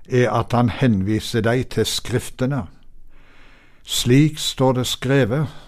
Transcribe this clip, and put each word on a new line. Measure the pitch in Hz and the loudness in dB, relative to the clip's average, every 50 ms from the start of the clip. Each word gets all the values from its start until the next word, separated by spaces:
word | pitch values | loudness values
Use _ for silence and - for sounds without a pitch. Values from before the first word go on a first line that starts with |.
| - - | -8 -2
er | 123 123 123 113 107 | 2 2 2 2 2
at | 117 110 - - | 0 -2 0 2
han | 117 120 120 - | 2 2 2 2
henviser | - - 127 110 95 95 98 107 107 - - - 117 104 | 2 2 2 2 2 2 0 -2 -2 -2 -2 -2 0 0
deg | 113 117 131 123 - - - | 2 0 0 -2 -2 -2 -2
til | 110 | -2
Skriftene. | - - - - - 120 123 - - - - 131 127 143 139 95 - - - - - - - - - - - - - - - - - - - - - - - - | 0 -2 -4 -4 -2 -4 -4 -4 -6 -6 -4 -4 -2 -2 -4 -6 -8 -14 -20 -20 -20 -20 -18 -18 -18 -18 -20 -20 -20 -20 -20 -20 -20 -20 -20 -20 -20 -20 -20 -12
"Slik | - - - - 120 123 139 151 156 151 - | -8 -6 -2 2 4 6 6 6 4 2 -2
står | - - - - 135 131 131 127 | -6 -8 -2 0 2 2 2 2
det | 123 - | -2 -4
skrevet", | - - - 123 139 139 131 98 117 147 160 113 - - - | -4 -4 -2 0 2 2 2 2 0 -2 -2 -4 -6 -12 -18